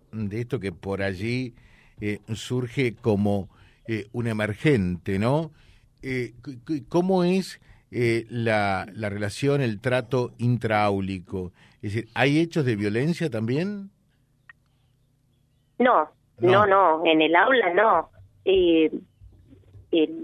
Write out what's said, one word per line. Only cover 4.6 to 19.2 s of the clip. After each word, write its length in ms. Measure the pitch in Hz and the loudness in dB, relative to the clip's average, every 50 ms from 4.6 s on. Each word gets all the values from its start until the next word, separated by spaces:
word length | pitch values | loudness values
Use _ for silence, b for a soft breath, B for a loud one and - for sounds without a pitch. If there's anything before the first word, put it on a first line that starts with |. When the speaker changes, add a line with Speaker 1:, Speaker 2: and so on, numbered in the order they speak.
| - 156 143 110 92 90 90 85 - - 98 95 | 2 2 2 4 2 0 -2 -4 -4 -4 -2 0
Speaker 1:
¿no? 320 | 107 120 143 156 165 160 b b b b b b b b _ _ | 0 0 0 0 -2 -6 b b b b b b b b _ _
Eh, 300 | - 131 131 127 120 113 - - | -12 -8 -8 -8 -8 -8 -12 -16
c-, 160 | - 143 135 120 - | -16 -16 -16 -14 -8
c-, 220 | - 160 143 117 - | -8 -8 -8 -8 -2
¿cómo 360 | - 170 180 185 190 185 175 | -2 0 0 2 2 2 2
es, 360 | 175 185 190 185 - - - b b b b b b | 2 0 0 -2 -4 -12 -18 b b b b b b
eh, 340 | - 120 123 117 113 113 113 113 | -4 -2 0 0 0 -2 -4 -6
la, 560 | 117 120 113 113 110 107 101 101 98 92 85 82 90 | -6 -4 -2 0 0 2 2 0 -2 -2 -4 -8 -10
la 160 | 107 110 101 | -8 -6 -6
relación, 500 | 101 101 104 104 - - 139 139 143 143 | -4 -4 -6 -6 -6 -2 0 0 2 2
el 200 | 135 117 107 98 | 0 -2 -4 -4
trato 500 | - 131 123 127 120 - - 127 123 120 - - | -2 -2 -2 -2 -2 -2 -2 -2 -2 -2 -6 -4
intraáulico? 1120 | 113 120 123 107 - 110 107 104 104 104 101 98 98 95 98 92 87 - 98 92 90 87 b b b b b b | -2 -2 0 0 0 0 2 2 2 2 2 0 -2 -4 -6 -8 -8 -8 -8 -8 -8 -8 b b b b b b
Es 120 | - 110 101 | -10 -6 -6
decir, 140 | 113 110 - - | -6 -8 -6 -2
¿hay 240 | 110 123 143 143 156 | 0 2 2 4 2
hechos 260 | 165 165 - 170 139 | 0 0 -2 -2 0
de 120 | 127 113 | 0 0
violencia 540 | 101 104 104 104 117 135 160 170 - 170 151 | 0 0 0 0 0 0 0 -2 -2 -4 -4
también? 600 | 113 110 110 113 127 147 180 202 208 202 196 196 _ _ _ _ _ _ _ _ _ _ _ - - _ _ _ _ _ _ _ _ _ _ _ _ _ _ _ _ _ _ _ _ _ _ _ _ - | -4 -4 -2 -2 -2 -2 -2 -4 -6 -10 -12 -16 _ _ _ _ _ _ _ _ _ _ _ -20 -20 _ _ _ _ _ _ _ _ _ _ _ _ _ _ _ _ _ _ _ _ _ _ _ _ 2
Speaker 2:
No, 300 | 240 262 220 170 156 - _ _ _ _ _ - | 2 4 4 4 2 0 _ _ _ _ _ 0
Speaker 1:
No. 120 | 180 180 | 2 4
Speaker 2:
no, 160 | 185 202 208 | 6 6 6
no, 400 | 202 190 196 190 165 156 156 170 | 6 6 6 6 6 4 4 4
en 160 | 170 160 156 | 4 4 4
el 120 | 156 156 165 | 4 4 4
aula 400 | 175 196 240 269 247 208 180 175 | 4 4 4 4 2 2 2 2
no. 360 | 202 214 226 190 165 - - _ - - _ _ _ _ | 2 4 4 2 2 0 -4 _ -20 -20 _ _ _ _
Eh, 460 | 196 190 190 180 170 165 160 160 151 - - - _ _ _ | 0 2 4 4 4 4 4 4 2 0 -6 -12 _ _ _